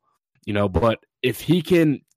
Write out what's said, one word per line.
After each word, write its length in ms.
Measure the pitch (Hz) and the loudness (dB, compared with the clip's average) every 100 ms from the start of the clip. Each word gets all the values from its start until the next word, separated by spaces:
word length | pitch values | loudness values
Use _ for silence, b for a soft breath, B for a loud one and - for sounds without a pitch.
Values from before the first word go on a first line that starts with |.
| _ _ _ _ - | _ _ _ _ -6
You 80 | |
know, 140 | 104 104 | -2 -2
but 360 | 87 113 110 _ _ | 0 0 -2 _ _
if 180 | 123 - | -6 -4
he 200 | - 175 | -2 -2
can 380 | - 175 160 135 _ | 2 2 2 0 _